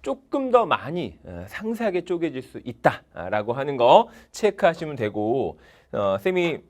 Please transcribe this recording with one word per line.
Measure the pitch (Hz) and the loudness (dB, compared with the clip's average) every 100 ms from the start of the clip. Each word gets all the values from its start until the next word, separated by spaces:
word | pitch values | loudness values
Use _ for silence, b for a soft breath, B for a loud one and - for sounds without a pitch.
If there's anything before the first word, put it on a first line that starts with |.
조금 | - 269 _ 285 262 | -6 -8 _ -4 2
더 | 240 196 | 2 4
많이, | 107 120 175 123 - | -2 -2 -6 -6 -10
어, | - 87 95 | -14 -12 -12
상세하게 | - 220 226 233 180 | -10 -8 -4 -2 -2
쪼개질 | 170 175 165 131 | -4 -4 -4 -6
수 | 127 - | -12 -14
있다라고 | - 117 151 - _ - 87 104 107 | -12 -2 -2 -2 _ -10 -4 -4 -4
하는 | 127 143 135 | -4 -4 2
거 | 120 180 226 B B | 8 8 6 B B
체크하시면 | - 214 196 190 165 156 143 | -2 -2 2 0 0 -8 -4
되고, | 107 101 107 135 92 - b b b | -4 -2 -2 0 -2 -8 b b b
어, | - 101 95 | -2 0 0
쌤이 | 190 185 170 147 | 0 0 0 -4